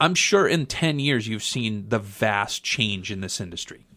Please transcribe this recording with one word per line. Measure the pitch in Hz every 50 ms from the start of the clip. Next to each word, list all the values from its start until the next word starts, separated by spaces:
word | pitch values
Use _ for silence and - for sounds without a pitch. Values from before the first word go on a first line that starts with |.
I'm | 151 170 180
sure | - - - 202 196 175 -
in | 160 165 135
ten | - - - 165 160 147 143
years | 139 143 139 117 107 110
you've | 110 104 -
seen | - - 131 117 110 107 104 101 107
the | 117 110
vast | 101 101 98 - 113 107 101 101 101 - - - -
change | - - - 110 104 101 92 90 107
in | 104 95
this | 95 90 - -
industry. | 98 87 87 - - - - - - _ -